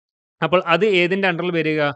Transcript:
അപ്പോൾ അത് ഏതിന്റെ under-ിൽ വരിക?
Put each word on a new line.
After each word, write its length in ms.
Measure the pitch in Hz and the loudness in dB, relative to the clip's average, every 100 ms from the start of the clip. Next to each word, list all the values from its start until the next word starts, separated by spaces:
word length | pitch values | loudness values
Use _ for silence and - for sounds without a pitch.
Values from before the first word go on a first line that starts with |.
| _ _ _ _ | _ _ _ _
അപ്പോൾ 200 | 160 180 175 | 0 0 2
അത് 200 | 170 214 | 2 2
ഏതിന്റെ 440 | 185 175 190 190 | 2 2 0 0
under-ിൽ 200 | 170 180 | -2 -2
വരിക? 400 | 170 156 156 143 | -2 -2 -2 -2